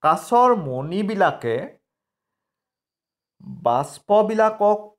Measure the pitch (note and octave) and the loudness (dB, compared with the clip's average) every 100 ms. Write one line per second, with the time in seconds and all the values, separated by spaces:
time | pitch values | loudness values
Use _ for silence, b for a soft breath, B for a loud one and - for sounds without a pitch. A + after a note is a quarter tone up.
0 | D#3 E3+ - A#3+ B3 A#3 D3+ B2+ C#3+ F#3 | 2 0 2 2 4 2 -2 -8 -6 -6
1 | G#3 G#3+ F3 D#3 A#2+ A2+ G3+ - _ _ | -4 0 0 0 -4 -4 -6 -16 _ _
2 | _ _ _ _ _ _ _ _ _ _ | _ _ _ _ _ _ _ _ _ _
3 | _ _ _ _ - - A#2+ A#2+ C#3+ - | _ _ _ _ -20 -6 -2 0 -2 -10
4 | _ G#3 G#3+ A3 A3 G#3+ G#3 G#3+ - | _ 2 2 2 0 2 0 0 -4